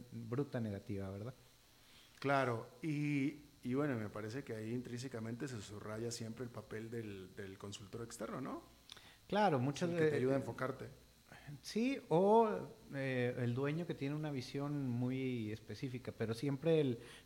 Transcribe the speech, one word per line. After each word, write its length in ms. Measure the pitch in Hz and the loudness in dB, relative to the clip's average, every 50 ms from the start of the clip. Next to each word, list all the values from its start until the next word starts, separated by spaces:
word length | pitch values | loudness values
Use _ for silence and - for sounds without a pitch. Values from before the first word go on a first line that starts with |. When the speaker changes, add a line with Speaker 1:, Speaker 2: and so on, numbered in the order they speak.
| 123 - | -10 -10
Speaker 1:
bruta 500 | - 117 117 110 120 131 143 139 - 127 | -10 -10 -6 -4 0 0 0 0 0 -2
negativa, 480 | 113 110 101 98 - - 104 95 95 95 | -2 -2 -2 -4 -4 -4 -4 -4 -2 -4
¿verdad? 240 | 95 101 107 123 - - - - - - - - - - - - - - - - - - | -6 -6 -8 -8 -10 -12 -18 -20 -20 -20 -20 -20 -20 -20 -20 -20 -20 -20 -20 -20 -10 -2
Speaker 2:
Claro, 500 | - 135 143 139 131 123 120 110 - - - - | 2 4 4 6 4 4 2 0 -2 -6 -10 -6
y, 640 | - 160 147 147 147 147 147 139 135 147 - - - - - - | -2 -2 0 2 2 2 2 2 2 2 0 -4 -14 -20 -16 -8
y 120 | - 123 123 | -4 0 2
bueno, 220 | 135 147 147 131 | 2 2 2 0
me 120 | 113 107 101 | 0 -2 -4
parece 360 | - 107 107 110 113 135 143 | -6 -6 -6 -6 -6 -6 -6
que 100 | - 117 | -6 -6
ahí 180 | 110 110 110 | -6 -4 -4
intrínsecamente 760 | 117 127 120 127 120 123 127 139 123 113 110 113 117 117 151 135 | -4 -4 -4 -4 -6 -6 -6 -6 -6 -6 -4 -4 -4 -4 -6 -6
se 120 | 127 107 | -6 -8
subraya 500 | 98 95 104 104 - 104 107 110 117 117 | -8 -8 -10 -10 -8 -6 -6 -4 -4 -4
siempre 340 | 113 - 117 110 113 123 131 | -4 -4 -6 -6 -6 -6 -8
el 60 | 120 | -8
papel 380 | - 110 104 - - 110 110 113 | -8 -10 -10 -8 -8 -8 -8 -6
del, 460 | 117 117 110 107 101 95 92 90 - | -6 -6 -6 -6 -8 -10 -10 -12 -10
del 240 | - 101 95 95 - | -10 -10 -10 -10 -10
consultor 440 | - 101 104 - 107 98 - 117 | -10 -10 -10 -10 -12 -10 -8 -8
externo, 380 | 117 117 - - 208 - 220 147 | -8 -8 -8 -8 -6 -6 -6 -6
¿no? 220 | 131 180 240 339 - - - - - - - - - - - - - | -6 -6 -6 -8 -10 -14 -20 -20 -20 -18 -18 -18 -18 -20 -20 -16 -6
Speaker 1:
Claro, 300 | - 190 202 214 190 156 | 0 4 6 6 6 6
Speaker 2:
Es 60 | 127 | 6
Speaker 1:
muchas 280 | 120 139 143 - 180 170 | 4 2 2 0 0 2
Speaker 2:
el 60 | 170 | 4
que 80 | 170 156 | 6 6
te 60 | 156 | 6
Speaker 1:
ve-, 40 | 147 | 6
Speaker 2:
ayuda 180 | 139 123 131 135 | 6 4 4 4
a 20 | |
enfocarte. 520 | 139 127 - 117 - 131 127 131 - 117 113 - - - - - - - - - - - - 147 - | 4 2 0 -4 -2 -2 -4 -4 -6 -8 -12 -14 -16 -20 -20 -20 -20 -20 -20 -20 -18 -14 -14 -14 -12
Speaker 1:
Sí, 380 | - - - 208 233 262 277 226 - - | -8 -4 0 2 2 2 0 -2 0 4
o, 400 | 156 160 190 202 214 226 226 214 196 - 139 139 - - - - 139 | 4 6 8 8 10 8 8 6 4 -2 -4 -8 -12 -16 -12 -8 -4
eh, 400 | 139 135 135 131 127 123 123 127 - | -2 0 0 2 4 2 2 2 2
el 160 | 123 120 120 | 0 0 2
dueño 320 | 127 139 143 147 160 175 | 2 0 0 0 0 -2
que 80 | 165 156 | -4 -4
tiene 200 | 120 135 139 147 | -2 -2 -2 -2
una 160 | 151 156 151 | -2 -2 -2
visión 580 | 143 131 120 - - 139 139 143 147 143 139 127 | -2 -4 -4 -4 -4 -2 -2 0 0 0 0 0
muy 640 | 120 120 127 123 127 131 131 131 127 120 110 107 | 0 2 2 0 0 0 0 0 0 0 -2 -2
específica, 600 | 107 - - - 107 - - 135 120 123 - - 101 | -4 -6 -8 -10 -8 -6 -6 -6 -6 -6 -6 -6 -4
pero 160 | - 117 107 | -2 -2 -2
siempre 480 | 113 - - 143 139 135 143 165 165 156 | 0 0 0 0 0 2 2 4 4 6
el 200 | 147 135 117 - - - - - - | 4 4 2 -2 -4 -14 -18 -18 -14